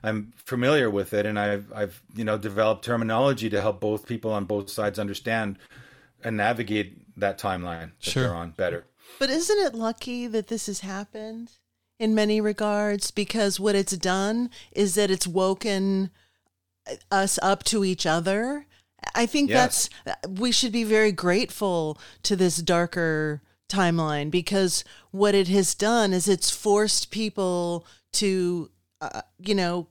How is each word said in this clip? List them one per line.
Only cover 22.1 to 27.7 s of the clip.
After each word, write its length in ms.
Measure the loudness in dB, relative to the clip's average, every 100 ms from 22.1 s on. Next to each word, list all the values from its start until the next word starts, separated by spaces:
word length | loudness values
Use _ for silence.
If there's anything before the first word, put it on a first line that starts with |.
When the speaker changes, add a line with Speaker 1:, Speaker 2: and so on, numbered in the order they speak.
| -8
Speaker 3:
to 120 | -2 2
this 220 | 2 2
darker 840 | 2 2 2 0 0 0 -2 -4 _ _ _
timeline, 600 | 2 2 2 0 -2 0
because 540 | 0 0 0 2 0 -6 -20 _
what 240 | 2 2
it 140 | 4 4
has 260 | 2 2
done 400 | 0 2 2 4
is 140 | 2 2
it's 240 | 2 2
forced 580 | -2 2 4 4 0 -2
people 800 | -4 -4 -2 0 0 -2